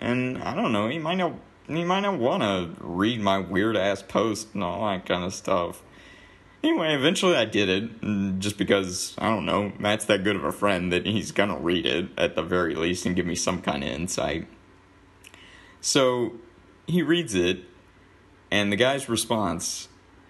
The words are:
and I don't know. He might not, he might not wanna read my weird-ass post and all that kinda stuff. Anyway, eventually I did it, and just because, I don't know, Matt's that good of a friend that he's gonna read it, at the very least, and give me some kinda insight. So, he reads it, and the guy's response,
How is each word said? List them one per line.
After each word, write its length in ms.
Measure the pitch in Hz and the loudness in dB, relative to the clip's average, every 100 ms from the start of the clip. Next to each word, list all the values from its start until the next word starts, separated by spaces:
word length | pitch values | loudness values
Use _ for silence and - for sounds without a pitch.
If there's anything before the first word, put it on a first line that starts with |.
and 380 | 117 123 127 131 | -4 -2 -2 -4
I 160 | - | -4
don't 180 | 160 220 | -2 0
know. 160 | 104 110 | 0 0
He 100 | 156 | -2
might 180 | 156 185 | -2 0
not, 160 | 170 120 - - - | -2 -4 -14 -20 -8
he 180 | 160 | -4
might 160 | 170 190 | 0 0
not 180 | 202 175 | 0 0
wanna 560 | 120 180 110 95 85 - | 0 2 2 0 -2 -8
read 400 | 69 87 107 120 | -6 0 0 2
my 180 | 101 98 | 2 0
weird-ass 640 | 90 95 107 107 98 98 | 0 0 2 2 2 0
post 520 | - 95 113 98 - | -2 0 2 0 -6
and 80 | 107 | -6
all 240 | 87 90 110 | -4 -2 -2
that 200 | 92 - | -2 -2
kinda 240 | 92 90 | -2 -2
stuff. 520 | - - 92 87 - - - - - - - - - | -6 0 0 0 -6 -18 -20 -20 -20 -20 -20 -20 -4
Anyway, 300 | 302 330 160 | 0 2 2
eventually 420 | 147 139 190 190 156 | 2 2 4 4 4
I 80 | |
did 240 | 113 110 101 | 2 2 2
it, 340 | 95 117 - | 2 -2 -6
and 380 | - 104 98 95 | -2 0 0 -2
just 180 | 101 - | -4 -2
because, 560 | 92 101 92 92 - - | 2 2 2 -4 -8 -4
I 100 | 104 | -2
don't 180 | 110 90 | 0 0
know, 260 | 87 101 - | 0 -2 -2
Matt's 280 | 107 107 - | 0 0 2
that 180 | 104 | 2
good 100 | 98 | 2
of 80 | 98 | 0
a 80 | 73 | -2
friend 420 | 92 101 92 90 | 0 0 2 2
that 140 | 87 98 | 0 2
he's 240 | 104 80 | -2 0
gonna 280 | - 101 76 | 0 0 0
read 280 | 80 90 62 | 0 0 2
it, 220 | 71 95 - | 0 -2 0
at 160 | 85 | 0
the 80 | - | 0
very 320 | 82 90 85 | 0 0 0
least, 320 | 76 85 90 - | 0 0 0 0
and 80 | |
give 120 | 90 85 | 0 0
me 100 | 80 | -2
some 260 | - 90 | -2 -2
kinda 240 | - 71 69 | -2 -4 -4
insight. 600 | 67 87 - 73 80 - - - - - - - - - - - - - - | -4 -4 -2 -2 -2 -6 -16 -20 -20 -20 -20 -20 -20 -20 -20 -20 -20 -20 -8
So, 520 | - 147 131 123 117 - - - - - - | 0 4 4 4 -2 -4 -16 -20 -20 -16 -2
he 140 | 175 | 0
reads 320 | 143 170 147 95 | 4 2 2 2
it, 280 | 87 92 - - - - - - - - - | 2 0 -6 -20 -20 -20 -20 -20 -20 -20 -2
and 220 | 104 101 | 0 0
the 40 | 101 | 2
guy's 320 | 127 139 - | 2 2 -2
response, 800 | 110 - 113 98 85 - - - - - - | -2 0 0 0 -2 -6 -8 -12 -20 -20 -20